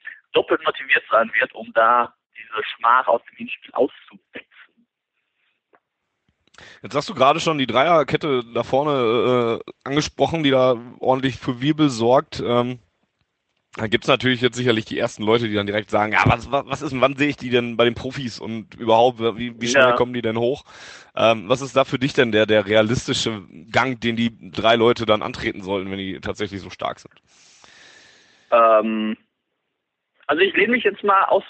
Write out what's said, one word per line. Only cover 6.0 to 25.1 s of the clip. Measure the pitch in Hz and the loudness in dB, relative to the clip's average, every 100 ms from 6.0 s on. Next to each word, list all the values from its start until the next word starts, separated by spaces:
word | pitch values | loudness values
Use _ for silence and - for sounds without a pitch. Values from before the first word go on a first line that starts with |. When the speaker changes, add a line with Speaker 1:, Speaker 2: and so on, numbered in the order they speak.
| _ _ _ _ _ - - - | _ _ _ _ _ -20 -20 -20
Speaker 2:
Jetzt | - | -8
hast | 135 143 | -6 -6
du | |
gerade | 165 131 160 | 2 2 2
schon | 165 151 | 0 -2
die | 123 | 0
Dreierkette | 117 156 170 135 156 160 127 117 | 2 4 2 2 -2 -2 -2 -2
da | 117 | -6
vorne, | 113 131 151 139 117 120 107 123 117 107 | -2 0 0 0 0 2 2 2 0 -4
äh, | - - | -8 -14
angesprochen, | - 143 - - 139 165 | -4 -4 -4 -2 -2 0
die | 143 | 2
da | 131 127 117 123 107 | 4 4 0 -6 -4
ordentlich | 120 131 131 113 | -2 0 -2 -4
für | - 123 | -6 -2
Wirbel | 139 156 147 | -2 2 0
sorgt. | 113 117 135 143 - | 2 2 2 0 -6
Ähm, | 113 120 123 123 _ _ _ _ _ _ _ _ _ - | -2 0 0 -6 _ _ _ _ _ _ _ _ _ -8
da | 110 | -2
gibt's | 113 - | 0 0
natürlich | 123 123 123 | 0 0 0
jetzt | 123 | -2
sicherlich | 120 123 113 | 0 -2 -2
die | - - | -4 -4
ersten | 117 - | -4 -4
Leute, | 107 117 113 | 0 0 0
die | |
dann | 104 101 | -4 -2
direkt | 104 104 | -4 -2
sagen, | 107 107 | -2 0
„Ja, | 95 98 | 2 2
was, | 120 113 | 0 -2
was, | 135 123 | -6 -6
was | 135 | -8
ist | 147 | -8
denn, | 131 | 0
wann | 131 139 | 0 0
sehe | 147 | -4
ich | 131 | -4
die | 123 | -2
denn | 123 120 113 | -2 0 0
bei | |
den | 120 113 | 0 0
Profis | 131 131 123 - | -8 -10 -10 -10
und | 98 113 - - | -10 -10 -12 -6
überhaupt, | 113 113 123 117 | 2 4 4 0
wie, | 113 104 120 117 | -4 -4 -10 -8
wie | 120 | 0
schnell | 135 127 | 4 4
Speaker 1:
Ja. | 123 | 2
Speaker 2:
kommen | 123 | -2
die | 123 | -4
denn | 110 113 | -4 -2
hoch?“ | 120 143 - - - - - - | -2 -2 -10 -20 -20 -20 -12 0
Ähm, | 110 113 95 | 2 2 0
was | 123 | -4
ist | 135 135 | 0 0
da | |
für | 135 131 | 0 -2
dich | 135 | 0
denn | - 120 | 2 2
der, | 107 107 | 2 4
der | 107 98 | 2 4
realistische | 107 110 127 - 127 117 107 87 80 107 | 2 4 0 -2 -4 -4 -6 -10 -20 -2
Gang, | 120 127 117 | 0 0 -2
den | 117 | -4
die | 113 117 113 92 | -2 -2 -4 -12
drei | 92 110 117 | 0 2 4
Leute | 113 120 | 4 2
dann | 110 | 0